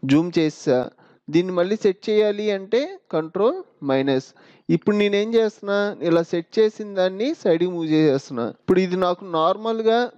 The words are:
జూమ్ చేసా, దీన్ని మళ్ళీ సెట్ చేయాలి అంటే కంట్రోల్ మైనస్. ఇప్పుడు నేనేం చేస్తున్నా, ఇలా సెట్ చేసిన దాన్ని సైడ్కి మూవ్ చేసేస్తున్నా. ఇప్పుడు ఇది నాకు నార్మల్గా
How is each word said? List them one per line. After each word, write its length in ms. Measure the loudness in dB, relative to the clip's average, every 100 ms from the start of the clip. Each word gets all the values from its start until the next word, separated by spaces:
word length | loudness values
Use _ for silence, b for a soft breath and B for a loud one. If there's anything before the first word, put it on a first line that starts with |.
| 0
జూమ్ 200 | 2 2 0
చేసా, 420 | -2 -2 0 0 -2 _ b b -2 -2
దీన్ని 180 | 0 0
మళ్ళీ 180 | 0 0
సెట్ 180 | 0 -2 0
చేయాలి 380 | 2 2 0 -2 -4
అంటే 240 | -2 -2 -2 -10 -6 -4
కంట్రోల్ 440 | -4 0 0 0 -10 -8 -2
మైనస్. 360 | 0 2 0 -2 _ b b b 0
ఇప్పుడు 180 | 2 2
నేనేం 300 | 2 0 0 2
చేస్తున్నా, 420 | 0 -2 -4 -2 -2 -2 0
ఇలా 140 | 0 0
సెట్ 200 | -4 -2 0
చేసిన 300 | 0 0 -8 -2
దాన్ని 280 | -2 -2 -6 -2
సైడ్కి 280 | 0 0 0 -4
మూవ్ 120 | 0 2
చేసేస్తున్నా. 520 | 2 2 -4 -6 -6 -6
ఇప్పుడు 180 | 0 0 2
ఇది 120 | 0 -2
నాకు 180 | -2 -4 0
నార్మల్గా 600 | 0 0 -4 -2 0 0 -2